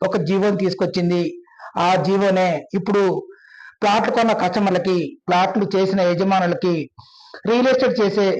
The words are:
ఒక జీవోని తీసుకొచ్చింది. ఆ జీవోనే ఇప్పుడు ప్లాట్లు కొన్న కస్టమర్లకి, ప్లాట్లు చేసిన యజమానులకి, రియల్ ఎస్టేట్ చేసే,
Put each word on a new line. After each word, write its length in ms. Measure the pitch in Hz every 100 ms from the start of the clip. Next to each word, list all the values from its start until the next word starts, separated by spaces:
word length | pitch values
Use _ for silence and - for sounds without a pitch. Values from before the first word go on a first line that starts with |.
| 190
ఒక 100 | 185 156
జీవోని 340 | 190 208 185
తీసుకొచ్చింది. 600 | 185 185 180 185 175 175 170 - - - - - 175
ఆ 20 | 185 156
జీవోనే 420 | 196 196 185 185 151 - 196
ఇప్పుడు 240 | 196 202 190 - - - - - - _
ప్లాట్లు 320 | 208 214 226 233
కొన్న 160 | 226 202
కస్టమర్లకి, 560 | 180 208 196 180 185 180 143 - -
ప్లాట్లు 380 | 180 185 220 196 190
చేసిన 260 | 190 190 175
యజమానులకి, 640 | 175 196 190 175 175 180 165 135 - - - - - -
రియల్ 220 | 240 262
ఎస్టేట్ 300 | 254 247 208
చేసే, 260 | 202 208 196